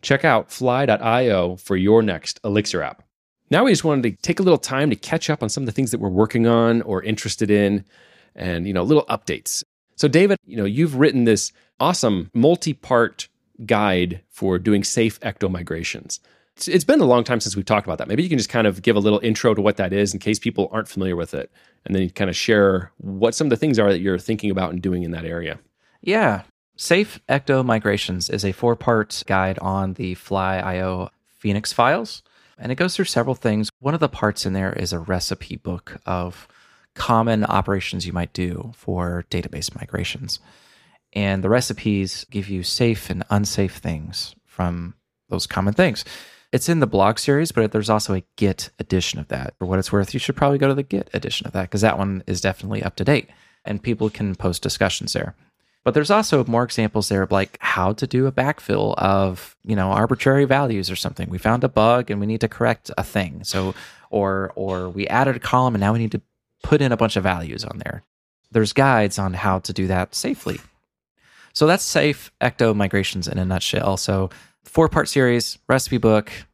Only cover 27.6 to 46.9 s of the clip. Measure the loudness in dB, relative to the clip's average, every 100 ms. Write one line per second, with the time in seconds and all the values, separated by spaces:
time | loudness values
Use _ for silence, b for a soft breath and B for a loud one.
27.6 | 2 0 2 -2 -2 -4 -4 -2 -2 0
28.6 | 0 2 2 2 0 -6 -2 0 0 -2
29.6 | -4 -2 -2 -4 -8 -8 -4 -2 -2 -2
30.6 | -4 -4 -4 -4 -8 _ _ _ -2 -2
31.6 | -4 0 2 2 -4 -14 _ b b b
32.6 | -8 -2 -2 -2 -2 0 0 0 0 0
33.6 | -2 _ -4 0 -2 0 -2 0 -4 -2
34.6 | -4 -4 -6 -6 -2 -4 -2 -8 -10 -12
35.6 | -8 -10 -12 -16 -6 -6 -6 -10 -20 b
36.6 | b b b -12 0 2 2 2 2 0
37.6 | 0 -4 -4 -8 -6 -4 -6 -4 -6 -6
38.6 | -10 -14 -8 -4 -4 -6 -6 -6 -6 -8
39.6 | -10 -10 -8 -6 -6 -8 -10 -12 b b
40.6 | b b b b _ -2 0 0 2 0
41.6 | 0 -4 -2 0 -2 -6 -10 -8 -6 -6
42.6 | -6 0 0 0 -4 -8 0 0 0 -2
43.6 | -4 -4 -8 -8 -8 -12 -12 -14 _ -6
44.6 | -4 -4 -8 -14 _ _ _ -8 -4 -2
45.6 | -2 2 2 0 -10 B B B B -2
46.6 | 0 2 2